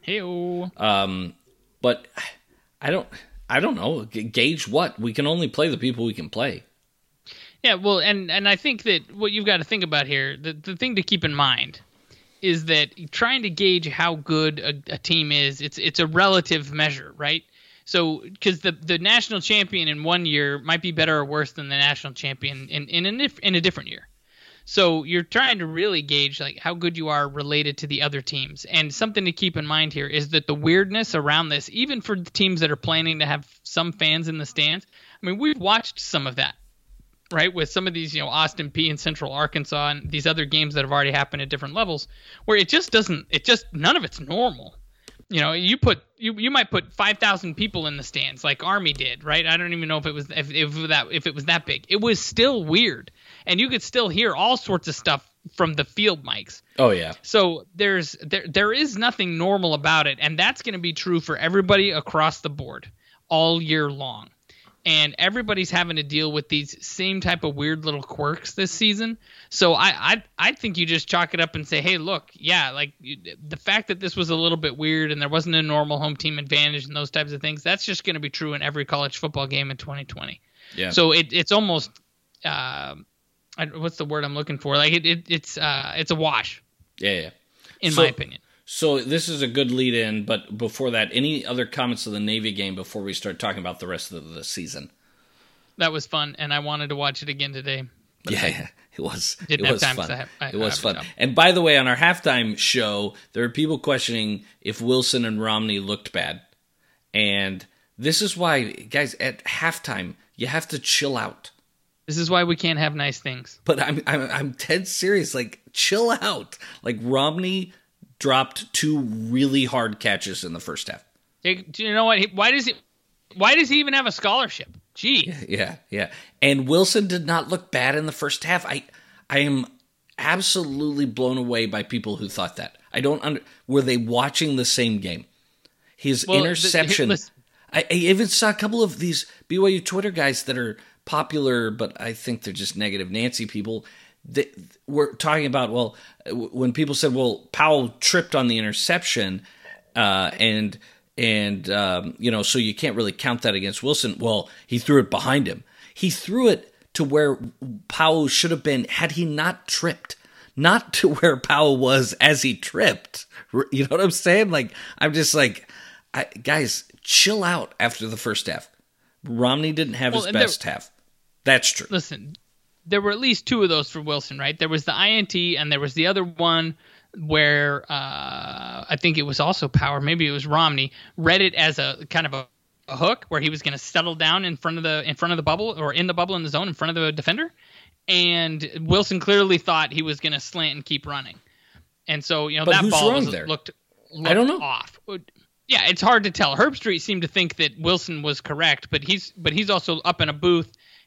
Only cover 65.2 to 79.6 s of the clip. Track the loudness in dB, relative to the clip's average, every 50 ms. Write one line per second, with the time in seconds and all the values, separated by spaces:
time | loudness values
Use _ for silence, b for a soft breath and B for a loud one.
65.2 | 0 0 0 -2 -2 -2 0 -2 -2 0 0 0 0 0 -2 -4 -4 -2 -2 0
66.2 | 0 0 -2 -4 -4 _ -2 -2 -2 -4 -12 -16 -16 -14 -8 -4 -4 -2 -2 -2
67.2 | 0 -2 -2 0 -2 -6 -4 -2 -2 -2 -2 -4 -4 -6 -6 -6 -8 -10 -8 -4
68.2 | -4 -4 -4 -4 -8 -12 -4 -4 -4 -4 -2 0 2 2 2 2 -2 -4 -6 -8
69.2 | B B B B B B 0 2 4 4 6 6 4 2 2 2 2 0 0 0
70.2 | -2 _ _ 0 0 0 0 0 -6 -4 -2 -2 0 0 0 -2 0 0 0 0
71.2 | 0 0 0 -2 -2 -2 -2 -8 -6 -2 -4 -2 0 0 0 0 -2 -4 -4 -6
72.2 | -6 _ _ -8 -2 0 2 2 2 0 -2 -4 -6 -6 _ _ -16 -16 -16 -14
73.2 | -14 -18 -18 _ -12 -12 -12 -6 -2 0 0 0 0 -2 -6 -6 -6 -8 -4 -4
74.2 | -2 -2 0 0 2 0 0 0 -2 -6 -4 -4 -2 -2 0 0 0 -2 -2 -4
75.2 | -4 0 0 -2 0 2 0 0 2 2 0 0 0 0 -2 -2 -2 -4 -4 -4
76.2 | -4 -4 -4 -4 -4 0 2 2 2 2 0 -4 -8 -8 -8 -8 -8 -4 -4 -4
77.2 | -4 -4 -6 -6 -6 -6 -6 -4 -2 -2 -2 -2 -2 -6 -6 -4 -4 -4 -4 -4
78.2 | -6 -8 -6 -6 -6 -6 -4 -4 -4 -4 -4 -4 -4 -4 -2 -2 -2 -4 -6 -6
79.2 | -8 -6 -4 -4 -6 -4 -4 -4